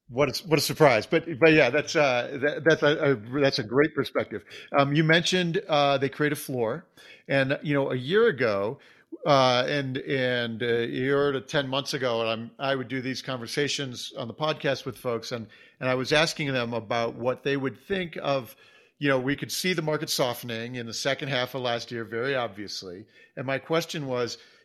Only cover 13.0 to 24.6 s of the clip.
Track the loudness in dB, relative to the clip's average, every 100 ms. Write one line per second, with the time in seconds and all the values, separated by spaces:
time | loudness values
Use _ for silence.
13 | -6 -8 -8 -8 -6 -2 -2 -2 -6 -8
14 | -12 -10 -10 -4 -4 -2 -2 -4 -6 -8
15 | -6 -6 -6 -10 -10 -18 -20 -6 -2 -2
16 | 2 2 2 0 -2 -2 -2 -4 -2 -2
17 | -2 -2 -4 -2 -2 -2 -2 -6 -6 -6
18 | -6 -6 -2 -2 -4 -18 _ _ _ -4
19 | 2 2 0 -4 -4 -4 -2 0 0 -2
20 | -2 0 0 -2 -6 -8 -8 -8 -8 -4
21 | -2 -2 -2 -2 -2 -4 -2 -4 -4 -10
22 | -6 -4 -2 -2 -4 -8 -12 -12 -12 -14
23 | -18 _ -20 -10 -6 -6 -2 -2 -2 -6
24 | -4 -2 -4 -6 -18 _